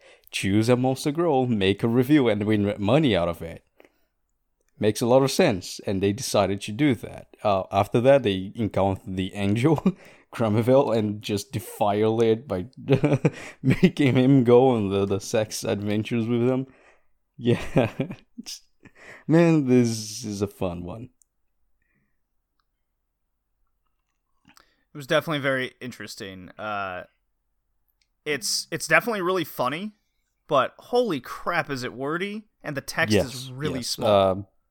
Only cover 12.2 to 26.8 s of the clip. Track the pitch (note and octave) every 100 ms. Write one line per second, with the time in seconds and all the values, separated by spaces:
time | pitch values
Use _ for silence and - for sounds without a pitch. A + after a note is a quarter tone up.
12.2 | A2+ A2 - F#2 F2+ - - C#3 D3 D3
13.2 | D3+ - - - C3+ - F3+ - C#3 A#2+
14.2 | B2+ C#3 A#2 A#2+ C3 A#2 G2 G2 G2 G2
15.2 | - A2+ G#2+ - G#2 G#2 G#2 G#2 G#2+ A#2+
16.2 | A2+ A#2+ B2 C3 C3 _ _ _ _ _
17.2 | _ - A#2 A#2 - - A#2 - D3+ -
18.2 | _ - - - _ _ - _ - -
19.2 | - D#3+ E3+ D#3+ C3 B2+ A#2 A2+ G#2+ A2
20.2 | A#2 G2+ G2+ - F#2+ F2 F2 G2 B2 _
21.2 | _ _ _ _ _ _ _ _ _ _
22.2 | _ _ _ _ _ _ _ _ _ _
23.2 | _ _ _ _ _ _ _ _ _ _
24.2 | _ _ _ _ _ _ _ D3+ C3 D#3
25.2 | E3 D3 C3+ C3 B2+ - B2 - G#2 -
26.2 | G2 F#2+ F2+ - G#2+ G2+